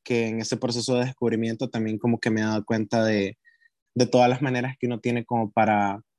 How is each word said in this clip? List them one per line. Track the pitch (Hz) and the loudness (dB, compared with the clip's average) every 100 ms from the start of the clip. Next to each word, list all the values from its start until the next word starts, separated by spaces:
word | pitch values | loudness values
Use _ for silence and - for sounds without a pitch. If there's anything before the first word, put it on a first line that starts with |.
que | - 120 113 | -4 -2 0
en | 113 | -4
ese | 110 110 | -4 -4
proceso | 120 117 113 123 | -4 -4 -2 0
de | 127 | -2
descubrimiento | - 117 110 113 113 127 | -2 -2 0 -2 -4 -6
también | 117 110 110 | -4 -4 -2
como | 120 113 | -2 0
que | 117 | 0
me | 110 | 0
he | |
dado | 110 110 | 0 -2
cuenta | 104 113 107 117 | -2 -2 0 0
de, | 110 104 98 107 _ _ _ _ _ | 2 0 -2 -6 _ _ _ _ _
de | 120 120 | 0 4
todas | 127 123 | 6 6
las | 131 | 4
maneras | 139 127 127 131 | 0 -2 -4 -4
que | 123 | -4
uno | 120 | -4
tiene | 123 120 | -2 -2
como | 113 120 107 | -2 -2 0
para, | 113 107 104 101 101 - | 2 2 4 0 -2 -10